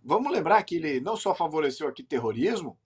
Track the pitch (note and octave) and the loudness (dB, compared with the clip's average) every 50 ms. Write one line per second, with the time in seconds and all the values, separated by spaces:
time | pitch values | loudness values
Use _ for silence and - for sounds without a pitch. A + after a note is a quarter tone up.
0 | - A#2 D#3+ A3 C4 C#4+ - A#3 D#3 E3 G3+ G#3+ G3 - F3 E3+ D#3+ D3+ C#3 B2+ | 0 0 0 0 2 0 0 0 4 4 4 4 4 2 -4 -2 -2 0 -2 -2
1 | B2+ F#3+ A3+ G#3+ - G3+ F3 - E3+ D#3 D3+ D#3 D3+ C#3 B2 - D3+ C#3 - - | 0 -2 -4 -2 0 -2 0 0 0 0 0 0 0 0 0 -2 -6 -6 -6 -8
2 | C3 _ D3 B2 A2+ A2 G#2+ A2+ C#3 G#3 A#3+ G3+ D#3+ B2+ - _ _ | -8 _ -2 0 0 0 0 2 0 0 0 0 -4 -8 -12 _ _